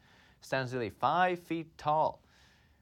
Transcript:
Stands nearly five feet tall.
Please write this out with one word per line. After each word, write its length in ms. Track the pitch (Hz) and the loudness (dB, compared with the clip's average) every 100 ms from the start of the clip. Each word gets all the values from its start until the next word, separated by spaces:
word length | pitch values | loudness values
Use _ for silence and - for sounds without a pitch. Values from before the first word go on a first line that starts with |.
| _ - - _ | _ -20 -20 _
Stands 320 | - 135 127 | -6 -4 -2
nearly 180 | 127 110 | -4 -6
five 480 | - 123 165 180 175 | 0 2 4 2 0
feet 300 | 180 165 156 - | -6 -8 -8 -6
tall. 440 | 151 156 143 - _ - - _ _ _ | 0 2 2 -2 _ -20 -20 _ _ _